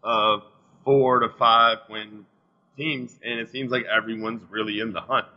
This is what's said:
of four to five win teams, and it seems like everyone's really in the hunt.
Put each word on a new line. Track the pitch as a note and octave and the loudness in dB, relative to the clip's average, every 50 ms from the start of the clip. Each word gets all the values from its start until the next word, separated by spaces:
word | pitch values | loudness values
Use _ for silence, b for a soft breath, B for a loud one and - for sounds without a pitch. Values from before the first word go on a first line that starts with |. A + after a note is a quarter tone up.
| - | -2
of | A#2 A#2 A2 G#2+ A2 G#2+ G2+ - - _ _ _ _ _ _ _ | 0 0 2 2 2 0 0 -4 -14 _ _ _ _ _ _ _
four | C3 C#3 C#3 C3 B2+ B2+ B2 | 2 2 4 4 4 4 2
to | A#2 A2+ - - | 2 0 -2 0
five | B2 A#2 A2+ A#2 A#2 A#2 A2+ A2 - _ | 2 4 6 6 6 4 4 0 -6 _
win | A2 A2 G#2+ G#2+ G#2+ G#2+ G2+ _ _ _ _ _ _ _ _ _ _ C3 | -14 -14 -14 -14 -16 -20 -20 _ _ _ _ _ _ _ _ _ _ -10
teams, | C#3+ D#3+ D3+ C3 B2 A#2 - _ _ | -6 -6 -6 -6 -8 -12 -16 _ _
and | A#2 A#2+ A#2 | -8 -8 -8
it | A2+ A2+ | -8 -10
seems | - C3 C3+ B2 | -8 -8 -6 -4
like | B2+ B2+ A#2 | -4 -4 -4
everyone's | G2+ G#2+ A2+ A2 A2+ A2+ A2 A2 A2 A2+ A2+ F#2 - | 0 -2 -2 -2 -2 -8 -8 -6 -8 -8 -8 -12 -10
really | G2+ A2 G#2+ G#2+ G#2 G#2 | -6 -6 -4 -4 -4 -6
in | A2 A2+ G2+ | -6 -6 -6
the | E2+ - | -10 -8
hunt. | - C3 B2 G#2+ - _ | -2 -4 -4 -4 -4 _